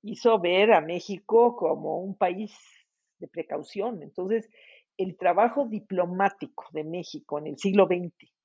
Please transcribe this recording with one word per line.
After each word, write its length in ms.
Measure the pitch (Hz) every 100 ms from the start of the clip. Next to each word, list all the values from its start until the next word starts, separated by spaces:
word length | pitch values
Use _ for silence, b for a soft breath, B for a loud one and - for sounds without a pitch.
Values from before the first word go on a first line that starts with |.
hizo 380 | 202 220 240 226
ver 320 | 175 180 214
a 80 | 196
México 720 | 151 175 - 190 - 226 240
como 440 | 240 165 - 156 160
un 180 | 190 196
país 400 | 185 180 214 - _ _ _ _ _ _
de 100 | 135
precaución. 720 | - 165 147 143 208 214 214
Entonces, 460 | 147 - 185 226 220 b b b b -
el 220 | 185 165
trabajo 480 | 180 175 233 254 254
diplomático 960 | 214 - 185 175 180 196 - 156 - -
de 120 | 156
México 540 | 156 175 160 151 - 147
en 100 | 151
el 100 | 143
siglo 280 | 196 202 185
veinte 460 | 180 175 _ _ _